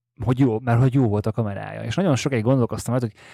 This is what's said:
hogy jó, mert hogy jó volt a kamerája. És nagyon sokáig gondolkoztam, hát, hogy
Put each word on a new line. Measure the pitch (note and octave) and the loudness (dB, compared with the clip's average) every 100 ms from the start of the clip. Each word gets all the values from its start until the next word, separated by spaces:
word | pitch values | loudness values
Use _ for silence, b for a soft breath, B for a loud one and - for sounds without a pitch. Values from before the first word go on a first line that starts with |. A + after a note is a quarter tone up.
| _ - | _ -6
hogy | A2 B2+ | -2 2
jó, | C3+ A2 | 2 2
mert | B2 A#2 | 2 4
hogy | C3 | 4
jó | C3+ A#2+ | 4 2
volt | G2+ A2 | 0 -2
a | |
kamerája. | A2+ G#2+ G2+ G2+ G#2+ | -2 -4 -6 -10 -10
És | A2+ C3+ | -6 -2
nagyon | F#3+ B2+ | 0 0
sokáig | D3 B2+ | 0 -2
gondolkoztam, | A2 C3+ A#2 A2 - | 2 2 0 -2 -4
hát, | B2+ | -2
hogy | A#2+ B B | -4 B B